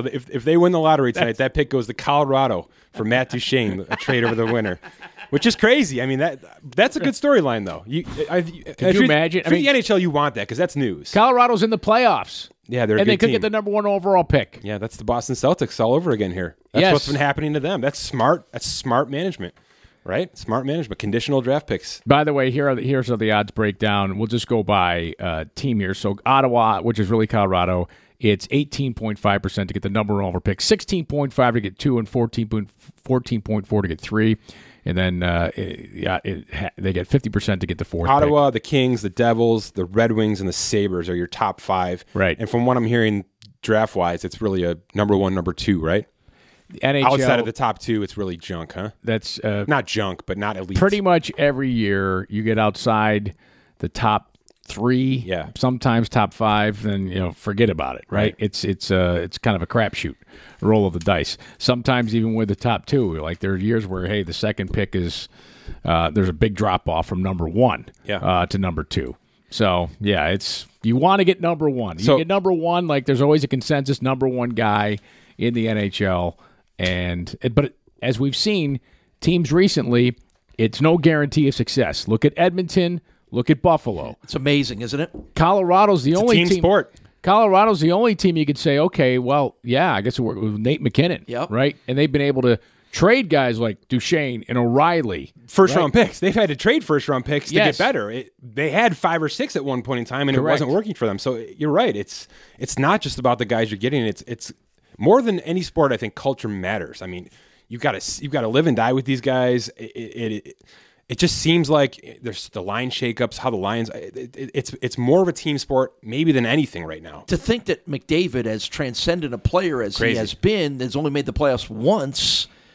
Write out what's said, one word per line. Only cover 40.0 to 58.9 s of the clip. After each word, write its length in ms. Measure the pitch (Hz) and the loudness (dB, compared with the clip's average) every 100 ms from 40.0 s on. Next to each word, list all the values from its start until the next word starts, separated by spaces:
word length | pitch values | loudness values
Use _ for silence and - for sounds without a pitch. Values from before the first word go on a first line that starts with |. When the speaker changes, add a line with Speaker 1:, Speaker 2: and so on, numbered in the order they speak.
| 113 | 2
Speaker 1:
Wings, 260 | 110 107 98 | 2 0 0
and 80 | 95 | -4
the 60 | |
Sabres 560 | - - 104 101 90 85 | -4 -2 0 0 -2 -4
are 60 | 87 | -4
your 120 | 87 | -6
top 320 | - 101 - | -4 -4 -4
five. 460 | - 92 90 90 - | -2 -2 -2 -4 -6
Speaker 2:
Right. 240 | - 95 78 | 0 0 0
Speaker 1:
And 100 | 110 | -2
from 160 | 120 123 | 0 2
what 120 | 123 | 2
I'm 80 | 113 | 2
hearing 400 | 120 110 101 - _ - _ | 2 2 0 -6 _ -20 _
draft-wise, 600 | - 110 110 95 87 87 | 0 2 2 0 -2 -2
it's 180 | 92 - | -8 -6
really 220 | 107 95 | -2 0
a 140 | 87 82 _ | -2 -4 _
number 240 | 104 101 98 | -2 2 2
one, 160 | 98 95 | 2 0
number 180 | 87 | -2
two, 260 | 87 - 92 | -2 0 0
right? 240 | 80 98 - _ _ _ _ _ _ | 2 -2 -2 _ _ _ _ _ _
Speaker 2:
The 140 | - | -4
N 120 | 135 139 | 0 2
H 100 | 131 | 4
L, 80 | |
Speaker 1:
Outside 260 | 135 127 123 | 4 4 2
of 60 | 113 | 0
the 60 | |
top 280 | - 120 104 | -2 -2 -2
two, 220 | - 110 | -4 -2
it's 140 | 98 101 | -4 -6
really 220 | 95 85 | -8 -8
junk, 360 | - 85 82 | -8 -10 -10
huh? 180 | 92 107 - | -10 -10 -8
Speaker 2:
That's, 360 | 113 110 - - | -4 -4 -4 -6
uh, 260 | 110 101 101 | -4 -4 -2
Speaker 1:
Not 200 | 143 - | -2 -2
junk, 340 | 110 98 87 - | -4 -4 -6 -8
but 120 | 98 | -6
not 180 | 104 95 | -6 -6
elite. 220 | 92 98 | -4 2
Speaker 2:
pretty 240 | 190 208 | 2 2
much 300 | 190 170 - - | 2 2 0 -2
every 320 | 143 131 135 | 0 0 -2
year 560 | 117 104 98 95 92 101 | 0 0 0 0 -2 -4
you 140 | 107 | -2
get 140 | 110 110 | 0 0
outside 800 | 107 98 120 107 107 107 101 - _ _ _ _ | 0 0 0 2 2 0 -2 -10 _ _ _ _
the 100 | 92 | -8
top 420 | - 117 107 - _ _ _ - | -2 0 0 -2 _ _ _ -16
three, 500 | 98 120 127 131 127 92 | -4 0 2 0 -2 -4
Speaker 1:
Yeah. 220 | 87 78 - | -6 -8 -2
Speaker 2:
sometimes 540 | 127 127 131 117 110 | -2 0 2 2 2
top 240 | 123 101 | 2 0
five, 480 | - 107 104 107 104 | 0 0 2 0 -2
then, 260 | 107 101 95 | -4 -4 -4
you 120 | 95 | -4
know, 120 | 90 | -4
forget 360 | 82 - 101 113 | -6 -4 2 2
about 280 | 80 65 64 | 2 -4 -8
it, 80 | - | -6
right? 100 | 101 | -2
Speaker 1:
Right. 160 | 107 - | -2 -2
Speaker 2:
It's, 240 | 104 - | -6 -4
it's, 260 | 95 92 | -4 -4
uh, 300 | - | 0